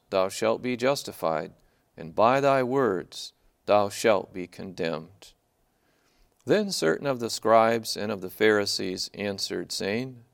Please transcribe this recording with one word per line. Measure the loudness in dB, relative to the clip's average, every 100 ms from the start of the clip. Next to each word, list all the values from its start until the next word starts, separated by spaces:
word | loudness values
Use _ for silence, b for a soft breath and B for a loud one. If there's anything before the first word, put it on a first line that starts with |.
| -2
thou | 0 0
shalt | 0 0 0
be | -4 -2
justified, | 0 -2 -6 -4 -2 -2 -6 -14 _ _ _ -16
and | -8
by | 2 4 4
thy | 2 2
words | 0 0 2 0 -6 -14 -16 _ _ _ 2
thou | 2 2
shalt | 0 2 2 0
be | -12 -12
condemned. | -12 -14 -6 -4 -4 -10 _ -20 _ _ _ _ _ _ _ _ _ _ _ 0
Then | 0 0
certain | -2 0 0 -2
of | -4
the | -6
scribes | -2 4 6 6 2 -4 -6
and | -6
of | -6
the | -8
Pharisees | 2 4 4 2 -2 -4 -6 -8
answered, | -6 -6 -4 -6 -6 -6
saying, | -6 -4 -4 -6 -12 _